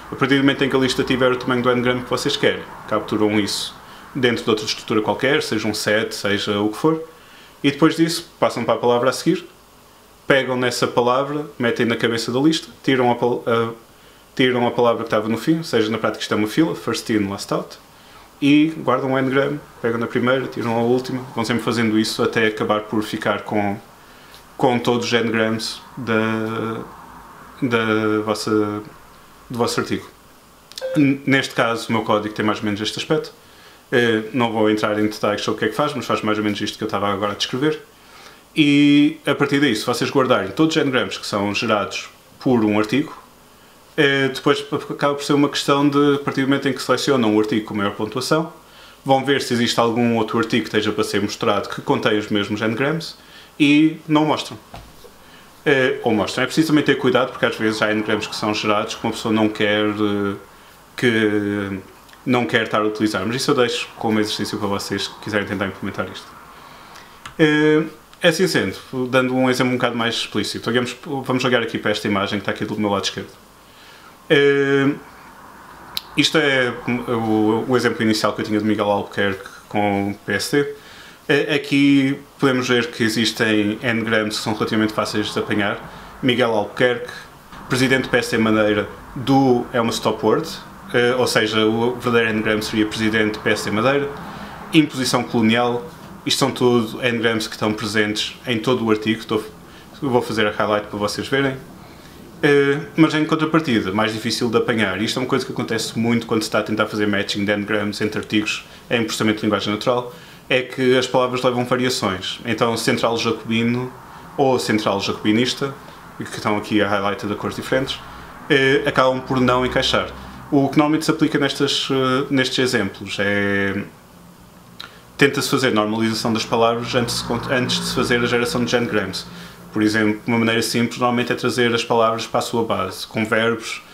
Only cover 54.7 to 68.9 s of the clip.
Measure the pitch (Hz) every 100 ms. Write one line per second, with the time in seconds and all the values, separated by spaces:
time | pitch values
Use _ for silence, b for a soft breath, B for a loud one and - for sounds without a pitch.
54.7 | - - - - - B B B - 156
55.7 | 135 131 139 120 107 90 - 127 - 156
56.7 | 147 143 131 127 123 131 - 120 - 110
57.7 | 107 107 107 107 104 - - 107 107 110
58.7 | 104 110 - 135 117 117 110 107 107 104
59.7 | 104 107 104 104 101 101 98 B B B
60.7 | B - - 123 110 107 107 101 104 98
61.7 | 95 - - - - 139 123 113 120 110
62.7 | 110 107 107 107 98 101 131 147 131 120
63.7 | - - - 113 110 107 - 101 104 101
64.7 | 98 - 98 - - 160 104 101 98 98
65.7 | - 101 101 92 - - - B B B
66.7 | B B B B B B - 156 151 151
67.7 | 156 160 - - - 180 165 180 135 98
68.7 | - -